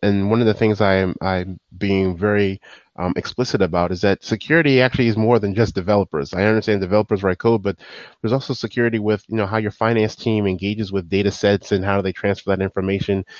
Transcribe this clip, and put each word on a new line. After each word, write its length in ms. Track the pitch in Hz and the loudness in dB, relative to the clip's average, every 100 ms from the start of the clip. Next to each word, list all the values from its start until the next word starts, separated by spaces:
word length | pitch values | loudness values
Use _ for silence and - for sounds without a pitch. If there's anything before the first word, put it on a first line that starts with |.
and 280 | 101 101 98 | 0 0 2
one 100 | 113 | 2
of 60 | 113 | 2
the 60 | |
things 300 | 104 110 104 | 2 2 2
I'm, 320 | 101 95 92 - | 2 2 0 -2
I'm 360 | 95 92 90 87 _ 92 | -4 -4 -4 -10 _ -6
being 360 | 101 98 95 | 0 0 0
very, 460 | 85 104 104 98 98 - - _ - | 0 0 2 0 -2 -12 -20 _ -6
um, 180 | 90 - | -4 -4
explicit 460 | - - 131 104 | -6 -6 -2 0
about 300 | 90 87 87 | 0 0 -2
is 100 | 90 | 0
that 200 | 101 98 | 0 0
security 600 | - 110 - 165 147 131 | -2 -6 0 2 4 4
actually 260 | 127 - 117 | 2 2 0
is 80 | 107 | 2
more 220 | 110 117 | 2 2
than 160 | 101 | 2
just 200 | 101 104 | 0 0
developers. 600 | 95 90 104 92 76 71 | 0 0 2 2 -4 -4
I 100 | 87 | 0
understand 380 | 104 110 107 104 | 2 2 2 -2
developers 400 | 92 104 104 101 | 2 0 0 0
write 160 | 98 90 | 0 0
code, 240 | 113 113 | 2 2
but 140 | 98 87 - - - - | 0 -6 -12 -20 -20 -8
there's 120 | 110 | -2
also 200 | 131 - | -2 -2
security 460 | 127 107 127 120 113 | -8 -6 -2 0 0
with, 260 | 104 107 - | -2 -2 -2
you 80 | 110 | -4
know, 100 | 98 | 0
how 100 | 110 | 0
your 140 | 107 | -2
finance 440 | - 110 113 107 | -2 0 2 0
team 320 | - 117 110 101 | -2 -2 0 0
engages 460 | 90 98 107 98 | -2 -4 -4 -4
with 160 | 98 85 | -4 -2
data 220 | 98 101 | 0 0
sets 420 | - 101 101 - | 0 0 0 0
and 120 | 101 | -2
how 180 | 98 98 | 0 0
they 100 | 95 | 0
transfer 380 | - 101 98 - | -2 -2 -2 -2
that 120 | 95 | -2
information, 640 | 98 - 95 98 - 98 92 | -2 -2 -2 -2 0 -2 -4